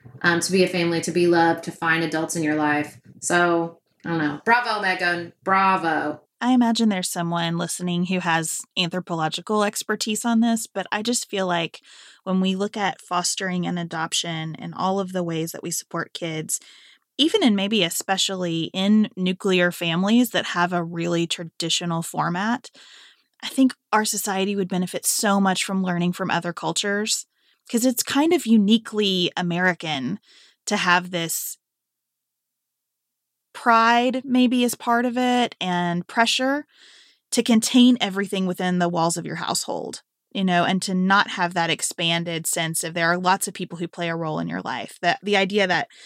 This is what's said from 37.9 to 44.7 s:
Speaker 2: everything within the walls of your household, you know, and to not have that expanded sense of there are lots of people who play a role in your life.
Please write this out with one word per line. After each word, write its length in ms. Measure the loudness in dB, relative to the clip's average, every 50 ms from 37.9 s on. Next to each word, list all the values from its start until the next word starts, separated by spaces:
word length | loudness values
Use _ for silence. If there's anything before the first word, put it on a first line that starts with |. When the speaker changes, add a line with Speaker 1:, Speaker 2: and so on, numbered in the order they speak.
| 6 4
Speaker 2:
everything 460 | 2 -2 -2 -2 -4 -2 -2 -2 -2
within 340 | -2 -2 -2 0 0 2 2
the 100 | 2 2
walls 280 | 2 2 2 2 0
of 80 | -2 -4
your 100 | -6 -8
household, 640 | -6 -4 -4 -4 -4 -4 -4 -6 -6 -8 -8 -12 -14 -16 _ _ _ _ _
you 120 | -4 -2 0
know, 200 | 2 4 4 2
and 180 | 2 0 0
to 120 | -2 -2 0
not 380 | 0 2 4 4 4 2 0
have 220 | -2 -2 -2 -2 0
that 160 | 0 0 0
expanded 800 | 0 -2 -4 -6 -4 -4 -2 0 0 0 -2 -4 -6 -4 -4
sense 360 | -4 -2 -2 -2 -2 -2 -4 -6
of 100 | -4 -2
there 140 | 0 0
are 100 | 2 2
lots 300 | 2 2 2 2 2 0
of 60 | -4 -8
people 240 | -8 -10 -10 -8
who 100 | -8 -8
play 200 | -8 -6 -6 -4 -4
a 60 | -4
role 240 | -4 -4 -4 -4 -4
in 80 | -4
your 140 | -4 -6 -6
life. 360 | -6 -6